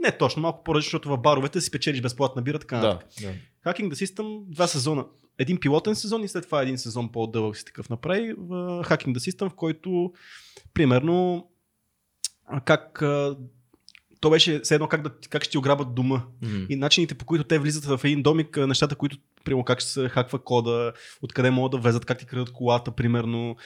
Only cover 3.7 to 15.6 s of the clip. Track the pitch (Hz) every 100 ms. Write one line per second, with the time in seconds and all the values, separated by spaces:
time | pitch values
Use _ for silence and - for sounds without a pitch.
3.7 | 175 202 139 190 - 214 214 196 151 175
4.7 | 147 127 147 120 _ _ - 127 180 139
5.7 | 151 208 214 214 226 202 185 175 151 131
6.7 | 127 117 117 117 117 113 113 110 104 -
7.7 | - - 117 156 190 226 - 175 180 180
8.7 | 175 170 156 139 123 185 185 196 - 165
9.7 | 160 185 175 180 - - - - - -
10.7 | - 147 123 156 175 180 175 - _ _
11.7 | _ _ _ _ _ - - - 139 -
12.7 | 156 - - 151 143 143 139 127 _ _
13.7 | _ _ - _ _ 151 160 170 151 -
14.7 | 151 151 160 147 - - 151 - 151